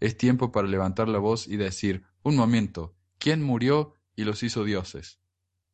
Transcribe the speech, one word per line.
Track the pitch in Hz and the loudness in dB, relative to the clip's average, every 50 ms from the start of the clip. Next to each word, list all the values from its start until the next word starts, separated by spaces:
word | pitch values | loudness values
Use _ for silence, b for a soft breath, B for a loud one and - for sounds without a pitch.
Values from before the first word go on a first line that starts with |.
Es | - 110 113 | -4 -2 0
tiempo | - 123 123 127 123 127 120 | 2 2 2 4 4 0 0
para | - 107 98 98 | 0 0 0 2
levantar | 98 95 95 95 92 - 110 110 | 0 0 0 0 0 0 0 0
la | 110 101 | 0 0
voz | 101 107 113 110 - - | 0 0 0 -2 -4 -6
y | 104 | -4
decir, | 104 101 95 92 - - 98 92 95 b b b _ | -4 -2 -4 -4 -2 -2 -2 -2 -2 b b b _
"Un | - 147 151 | -2 0 2
momento, | 131 113 113 120 113 101 92 - 87 80 87 - _ _ _ _ _ | 4 4 4 4 2 2 -2 -4 -8 -10 -10 -14 _ _ _ _ _
¿quién | - 147 160 160 | 0 0 0 2
murió | 147 135 120 113 117 131 143 151 147 147 - _ _ _ _ | 0 0 0 2 2 2 2 2 0 -2 -10 _ _ _ _
y | 107 107 | -4 -4
los | 107 104 - | -2 -2 -2
hizo | 120 113 - 117 104 | -4 -2 -2 -2 -2
dioses?"'" | 107 101 92 92 - - 69 - - - _ _ _ _ _ _ _ _ _ _ _ | 0 -2 -2 -4 -6 -12 -14 -16 -16 -20 _ _ _ _ _ _ _ _ _ _ _